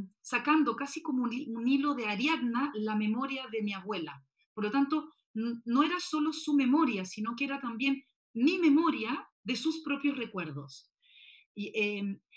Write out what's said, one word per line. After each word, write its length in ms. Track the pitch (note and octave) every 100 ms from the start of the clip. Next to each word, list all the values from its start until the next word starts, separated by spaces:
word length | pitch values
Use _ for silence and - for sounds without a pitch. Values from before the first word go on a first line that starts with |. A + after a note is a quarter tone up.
| F#3+ _
sacando 540 | - A#3+ C4+ D#4 C4 A3+
casi 280 | C#4 -
como 200 | - B3+
un 100 | A#3
hi-, 140 | A#3+ C#4+
un 180 | A3+ A#3+
hilo 260 | C#4 C#4+
de 140 | B3+ G#3+
Ariadna 640 | G3+ C#4 D#4+ A#3+ A#3 C#4+
la 220 | G#3+ G#3+ G#3+
memoria 500 | G#3+ A#3 C4+ C4+ B3
de 100 | A3
mi 120 | G#3
abuela. 500 | G3 F#3 G3 D3+ C3+ - _ _ -
Por 80 |
lo 80 | G#3
tanto, 420 | C#4 C#4 D#4 - - _ A3
n-, 260 | A3+ A#3 A#3
no 180 | A#3+
era 160 | D#4+ F4
solo 340 | - D#4 D4+
su 220 | D#4 - C#4+
memoria, 500 | B3 C#4+ D4 G3+ F#3
sino 300 | - A3 A#3+
que 100 | C#4
era 140 | C#4
también 440 | B3+ A3+ C#4 C#4 - _ _
mi 240 | A3+ C4+ F#4
memoria 720 | E4 C#4+ E4 A3 A3 D4 - _
de 120 | G3 B3
sus 260 | D4+ D#4
propios 360 | - C#4 C#4+ C4
recuerdos. 720 | A3+ F#3+ D#3+ C#3+ C3+ - - _ _ - - - _
Y, 180 | - G#3 A3
eh, 440 | G#3 G#3 G3+ G3 _